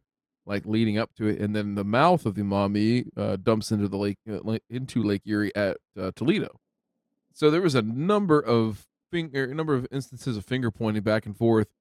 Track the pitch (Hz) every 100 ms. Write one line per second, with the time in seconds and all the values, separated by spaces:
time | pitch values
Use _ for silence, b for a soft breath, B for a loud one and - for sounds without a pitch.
0 | - _ _ _ - 101 101 110 113 107
1 | 113 _ 107 104 104 107 104 101 101 117
2 | 165 180 113 95 101 98 101 104 110 123
3 | - - 104 98 92 110 104 107 101 98
4 | 101 101 - 101 104 110 - 123 131 123
5 | 104 101 - 104 104 101 101 - _ -
6 | 95 - 120 202 - - _ _ _ _
7 | _ _ _ - 151 160 185 131 107 120
8 | 170 208 202 151 117 117 110 104 - _
9 | _ 175 165 135 131 147 160 135 127 139
10 | 127 123 - 107 - 127 120 - 113 107
11 | 104 107 107 98 113 113 104 _